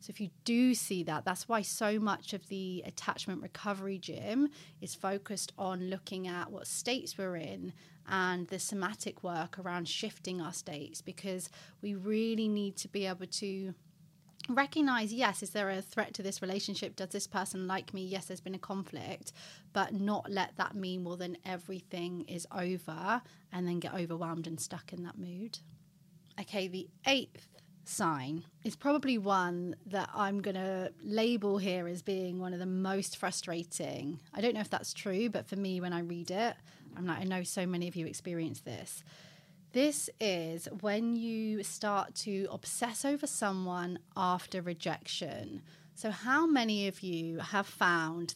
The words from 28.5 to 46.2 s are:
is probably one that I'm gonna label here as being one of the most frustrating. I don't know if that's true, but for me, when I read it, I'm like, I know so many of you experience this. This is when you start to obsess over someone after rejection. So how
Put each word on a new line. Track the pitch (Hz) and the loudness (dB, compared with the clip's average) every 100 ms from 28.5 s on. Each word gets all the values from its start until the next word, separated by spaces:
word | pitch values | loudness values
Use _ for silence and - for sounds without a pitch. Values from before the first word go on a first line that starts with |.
| - 226 | -6 -6
is | - | 0
probably | 285 294 277 240 | 4 4 4 4
one | 196 196 175 175 175 - - | 6 6 4 2 -2 -6 -4
that | 190 - | -2 -2
I'm | - 196 202 | 2 2 2
gonna | 196 185 190 190 185 - | 0 0 0 0 -2 -4
label | 208 214 226 240 202 196 | -2 2 4 4 4 4
here | 190 180 175 | 4 2 0
as | 175 | -4
being | 185 190 185 180 | -2 0 0 -2
one | 180 | -2
of | 180 | -2
the | 180 | 0
most | 185 190 196 185 - | 2 2 2 0 -2
frustrating. | 180 - - 170 170 - 147 135 139 151 - | -2 -2 -2 -4 -2 -4 -2 -2 -4 -4 -6
I | - | 2
don't | 233 214 | 2 2
know | |
if | 208 | 0
that's | - - | -2 -2
true, | - 208 190 233 | -4 0 2 2
but | 208 - | 0 -2
for | 190 | -2
me, | 196 185 | 0 0
when | 180 | 0
I | 175 | 0
read | 170 175 165 | 0 -4 -2
it, | 180 233 - - - - - | 0 0 0 -12 -20 -16 -6
I'm | 180 | -2
like, | 165 | 0
I | |
know | 185 185 | 0 0
so | 175 - 185 | 0 0 0
many | 175 175 | 0 0
of | 175 | -2
you | 160 | -4
experience | - 185 170 165 - | -4 -4 -2 -2 -4
this. | - 110 - - - - - - - - - | -6 -8 -8 -12 -12 -20 -20 -20 -20 -20 -2
This | 247 202 190 - - | 4 4 2 -4 0
is | 220 175 160 165 - 196 | 2 2 0 -4 -6 -4
when | 208 208 233 233 | 0 2 2 2
you | 226 220 220 214 | 0 0 0 0
start | 175 - 214 202 - - | -2 -2 2 2 2 -4
to | - 196 196 | -2 0 -2
obsess | 190 - - 240 220 | -4 -4 -2 0 0
over | 277 285 285 | 2 2 0
someone | - 208 190 185 180 175 180 - - | 0 2 2 0 0 -2 -4 -6 0
after | 185 180 - 190 | 4 4 0 -4
rejection. | 175 165 175 160 - - 156 147 113 - - - - - | -2 -2 0 -2 -2 -4 -4 -4 -6 -8 -12 -20 -20 -6
So | 220 | -4
how | 190 | -2